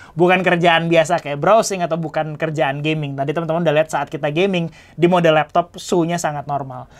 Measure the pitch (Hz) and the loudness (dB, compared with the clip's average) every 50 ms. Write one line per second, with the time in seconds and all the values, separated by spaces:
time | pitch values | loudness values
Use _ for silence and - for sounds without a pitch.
0 | - - - 151 175 175 185 180 180 185 175 170 170 170 165 165 165 170 170 160 | -20 -10 -2 2 2 4 4 4 2 2 2 4 4 4 4 4 2 2 2 2
1 | 156 151 175 160 - 143 143 147 151 180 214 226 - - 196 185 175 151 160 170 | 2 2 0 -2 -2 -6 -6 -2 2 4 4 4 2 0 -2 -4 -4 -4 -4 -4
2 | 165 151 - 156 156 156 151 - 165 160 151 151 156 139 135 147 147 156 156 156 | -4 -4 -4 -4 -6 -6 -6 -6 -6 -4 -2 -2 -2 -2 -2 -2 -2 -2 -2 -2
3 | 147 139 139 139 139 151 151 170 170 156 156 170 175 160 147 151 156 - - 147 | -4 -6 -6 -6 -4 -4 -4 -4 -4 -2 -2 0 0 2 2 2 2 0 0 -4
4 | 143 - - 143 156 147 147 165 190 202 190 175 165 160 - - - - - - | -4 -4 -8 -6 -4 -2 0 0 0 0 0 -2 -4 -4 -8 -14 -20 -14 -4 0
5 | 165 175 185 175 170 160 156 156 147 - - 185 - - - 180 - - 196 175 | 2 4 4 4 4 4 4 4 2 0 0 -2 -2 -2 -8 -14 -6 -2 0 0
6 | 160 165 175 170 170 160 147 143 135 143 143 135 139 131 127 127 123 - - | 0 0 -2 -2 -4 -4 -6 -6 -8 -6 -6 -6 -6 -8 -12 -16 -16 -18 -20